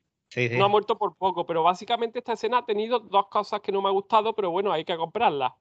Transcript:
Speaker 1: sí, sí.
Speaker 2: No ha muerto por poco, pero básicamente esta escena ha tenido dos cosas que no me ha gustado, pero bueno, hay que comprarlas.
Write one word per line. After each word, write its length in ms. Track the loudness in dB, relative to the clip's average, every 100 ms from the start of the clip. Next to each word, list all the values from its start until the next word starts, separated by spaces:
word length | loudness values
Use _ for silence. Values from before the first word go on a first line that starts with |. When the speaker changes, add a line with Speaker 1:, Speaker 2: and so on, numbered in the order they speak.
| _ _ _
Speaker 1:
sí, 200 | -4 -2
sí. 100 | 2
Speaker 2:
No 60 | 4
ha 20 |
muerto 300 | 2 2 -2
por 180 | -4 -2
poco, 300 | -2 -2 -2
pero 160 | 2
básicamente 560 | 2 0 -2 -4 -2 -6
esta 160 | -6
escena 240 | -4 0 -2
ha 60 |
tenido 340 | 0 -2 0 -2
dos 280 | 2 2 2
cosas 320 | -2 -2 -6
que 120 | -2
no 80 | -2
me 80 | 0
ha 40 |
gustado, 420 | 0 2 2 2
pero 160 | -2 -2
bueno, 220 | 0 0
hay 120 | -2
que 120 | -2 -4
comprarlas. 560 | -4 0 0 2 -2 -6